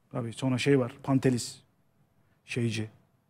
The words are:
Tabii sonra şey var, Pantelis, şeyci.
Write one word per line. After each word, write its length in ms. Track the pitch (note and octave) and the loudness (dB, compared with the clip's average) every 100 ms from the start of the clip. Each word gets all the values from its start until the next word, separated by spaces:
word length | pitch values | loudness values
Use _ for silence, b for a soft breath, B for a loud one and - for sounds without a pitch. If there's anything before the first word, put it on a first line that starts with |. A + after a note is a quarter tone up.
| _ | _
Tabii 220 | C3+ A#2 | -8 -8
sonra 240 | A2 C3 B2+ | -4 -2 0
şey 220 | C#3+ C#3 | 4 4
var, 160 | A#2+ - | 2 -4
Pantelis, 520 | - C3+ C3+ B2 - - _ _ _ _ _ _ _ _ - | 0 2 2 0 -4 -14 _ _ _ _ _ _ _ _ -10
şeyci. 440 | B2 A#2 A2 G#2+ - _ _ | -4 -2 -2 -6 -10 _ _